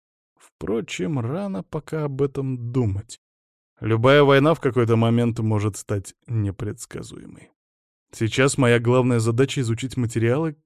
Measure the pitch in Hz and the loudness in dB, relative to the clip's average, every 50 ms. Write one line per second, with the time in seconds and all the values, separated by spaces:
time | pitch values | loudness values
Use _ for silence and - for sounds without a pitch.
0 | _ _ _ _ _ _ _ _ _ _ _ - - - 107 117 156 - - - | _ _ _ _ _ _ _ _ _ _ _ -10 -6 -4 -4 -4 -4 -6 -6 -6
1 | 180 180 151 131 117 120 147 190 202 196 190 190 175 - - 156 - - 156 160 | -4 -2 -2 -2 -2 -4 -4 -4 -6 -6 -8 -8 -10 -10 -10 -10 -10 -8 -6 -4
2 | 151 143 135 131 143 135 - 139 135 131 127 123 117 120 123 135 120 104 95 98 | -4 -4 -2 -2 -2 -2 -2 -4 -6 -4 -6 -6 -6 -4 -2 0 0 0 -2 -4
3 | - - - - _ _ _ _ _ _ _ _ _ _ _ - 117 110 113 113 | -8 -12 -18 -20 _ _ _ _ _ _ _ _ _ _ _ -6 -2 -2 0 2
4 | 117 131 143 147 143 139 139 139 139 156 165 - - 135 113 123 117 110 117 110 | 4 6 6 6 6 6 6 6 4 4 2 0 0 -2 0 2 2 2 4 4
5 | 117 113 117 117 120 120 117 117 110 110 107 104 104 107 98 - - - 107 101 | 4 4 2 2 2 0 0 -2 -2 0 0 0 0 -2 -4 -6 -6 -6 -6 -6
6 | 95 - - _ _ - 113 110 104 101 95 - 104 104 - - - - - - | -6 -10 -18 _ _ -6 -4 -2 -2 -2 -4 -6 -8 -8 -8 -10 -14 -14 -14 -14
7 | 117 117 - - - - - - - _ _ _ _ _ _ _ _ _ _ _ | -14 -14 -16 -18 -18 -20 -20 -20 -20 _ _ _ _ _ _ _ _ _ _ _
8 | _ _ - - 117 110 - 131 131 143 - - 127 120 120 117 117 120 123 131 | _ _ -6 -4 -4 -2 2 2 2 2 4 4 4 4 4 4 4 4 4 4
9 | 123 127 120 117 110 117 113 120 139 139 - 143 123 113 113 113 131 127 - 131 | 4 2 2 2 2 2 2 2 2 0 0 -2 -2 -2 -2 -4 -4 -6 -4 -4
10 | 120 110 - 117 110 117 123 151 165 160 151 _ _ | -4 -2 -2 0 0 2 0 0 -2 -4 -6 _ _